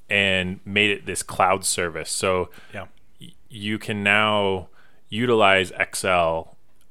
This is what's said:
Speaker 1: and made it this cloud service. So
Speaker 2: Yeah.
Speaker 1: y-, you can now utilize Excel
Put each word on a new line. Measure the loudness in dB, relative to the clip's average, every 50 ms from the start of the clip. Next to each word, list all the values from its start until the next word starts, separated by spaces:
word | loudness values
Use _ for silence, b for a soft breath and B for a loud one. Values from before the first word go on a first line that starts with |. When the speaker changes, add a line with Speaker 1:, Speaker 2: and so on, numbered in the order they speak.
| -6 0
Speaker 1:
and | 2 2 2 2 2 0 0 -2 -6 -8 -8
made | -2 0 2 2 2
it | 0 -2 -4
this | -6 -6 -6
cloud | -8 -4 0 2 2 4 2 2 -2
service. | -2 -2 -2 -2 -4 -4 -6 -8 -8
So | -6 -2 0 0 0 0 -2 -4 B B B B B
Speaker 2:
Yeah. | -14 -14 -14 -16 -20 -20 -20 -20 -20
Speaker 1:
y-, | -20 -20 -20 -20 -20 -18
you | -14 -8 -6 -6 -6 -4
can | -4 -6 -4 -2
now | 0 2 2 2 2 2 2 0 0 0 -2 -4 -6 -10 -16 b b b b b b b
utilize | -6 -2 0 2 4 6 6 6 6 6 4 0
Excel | -2 -4 -4 -4 -4 -4 0 2 2 2 2 2 0 -2 -4 -10 -16 -20 -20 -20 -20 -20 -20 -12